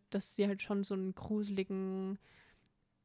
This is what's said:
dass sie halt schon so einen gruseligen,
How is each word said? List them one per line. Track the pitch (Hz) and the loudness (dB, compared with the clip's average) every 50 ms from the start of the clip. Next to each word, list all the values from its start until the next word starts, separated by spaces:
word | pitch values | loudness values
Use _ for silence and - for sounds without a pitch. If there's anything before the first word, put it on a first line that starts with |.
| _ _ | _ _
dass | - 196 - - - | -2 -2 -2 0 2
sie | - 202 | 2 4
halt | 202 196 196 | 4 4 0
schon | - - 208 202 202 | 0 0 0 0 2
so | - 202 | 0 0
einen | 190 190 190 185 | 0 0 -2 -4
gruseligen, | - - - 214 214 208 202 202 190 190 190 196 190 190 190 190 190 190 190 196 196 - - - - - - - - _ - _ _ _ _ _ _ _ | -4 -2 0 0 0 2 2 0 0 0 0 -2 -2 0 0 -2 -2 -2 -2 -4 -6 -8 -16 -20 -20 -20 -20 -20 -20 _ -20 _ _ _ _ _ _ _